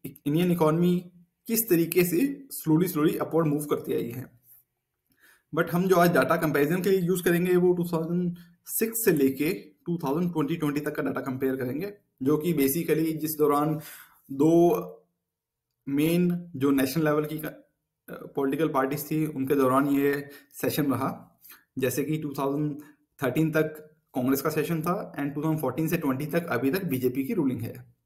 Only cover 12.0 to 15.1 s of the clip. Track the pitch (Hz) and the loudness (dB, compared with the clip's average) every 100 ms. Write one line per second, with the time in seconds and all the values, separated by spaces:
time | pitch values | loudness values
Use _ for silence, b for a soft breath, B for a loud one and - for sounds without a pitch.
12 | _ _ 131 151 165 151 135 156 160 156 | _ _ 0 2 0 2 2 0 0 0
13 | 160 156 151 151 147 143 151 156 B B | 0 -2 -6 0 2 2 0 -2 B B
14 | B B _ 135 156 170 170 143 - - | B B _ 2 4 6 6 2 -6 -16
15 | _ | _